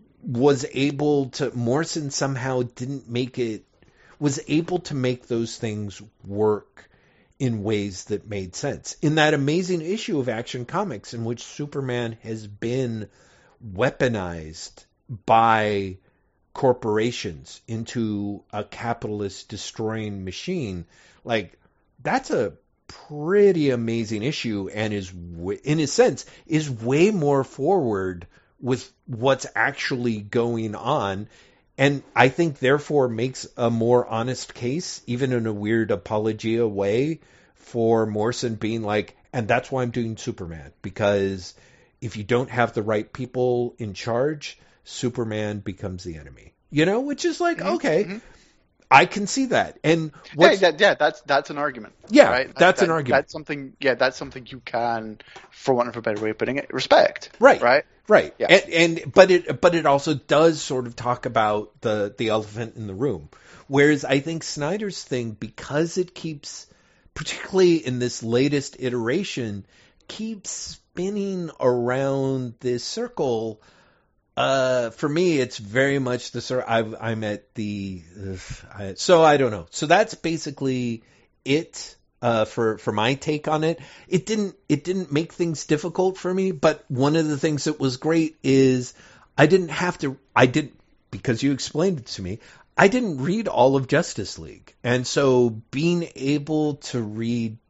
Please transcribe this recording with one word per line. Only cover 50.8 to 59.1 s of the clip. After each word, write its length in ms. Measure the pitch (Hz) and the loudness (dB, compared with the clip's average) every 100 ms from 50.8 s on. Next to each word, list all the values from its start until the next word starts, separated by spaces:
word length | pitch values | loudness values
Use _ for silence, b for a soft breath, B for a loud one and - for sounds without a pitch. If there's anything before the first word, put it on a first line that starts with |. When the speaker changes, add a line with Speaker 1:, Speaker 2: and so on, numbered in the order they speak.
Speaker 2:
yeah, 140 | 196 147 | 4 4
that's, 260 | 151 - | 2 0
that's 300 | - 143 - | 0 0 0
an 80 | 143 | -4
argument. 340 | 147 120 104 - - | -6 -6 -14 -20 4
Speaker 1:
Yeah, 200 | 254 127 | 8 8
Speaker 2:
Right? 160 | 123 131 | 6 -2
That, 80 | - | 4
Speaker 1:
that's 240 | 175 185 | 4 6
an 60 | 180 | 2
Speaker 2:
that, 60 | 160 | 2
Speaker 1:
argument. 260 | 131 139 | 2 0
Speaker 2:
that's 100 | 147 | 0
something, 420 | 156 151 143 135 - | -8 -8 -10 -10 -2
yeah, 140 | 135 | 0
that's 240 | 120 131 - | 2 0 0
something 300 | 139 131 117 | -10 -12 -16
you 120 | 131 - | -16 -8
can, 540 | 117 117 113 110 107 B B B | -4 -2 -4 -6 -14 B B B
for 240 | - - 123 | -6 0 2
want 140 | 120 | 0
of 80 | 113 | -4
a 40 | |
better 180 | 113 104 | -4 -2
way 120 | 110 | -4
of 80 | 110 | -2
putting 180 | 110 139 | -4 -4
it, 160 | - | -6
respect. 560 | 127 - - - - - - | -6 4 4 4 0 -12 4
Speaker 1:
Right. 220 | 254 - | 6 6
Speaker 2:
Right? 220 | 120 139 - _ - | 4 2 0 _ 4
Speaker 1:
Right. 260 | 208 - - | 4 4 -2
Speaker 2:
Yeah. 80 | 113 | 4
Speaker 1:
And, 240 | 185 - 165 170 165 | 4 4 2 2 2
and, 160 | 135 | 2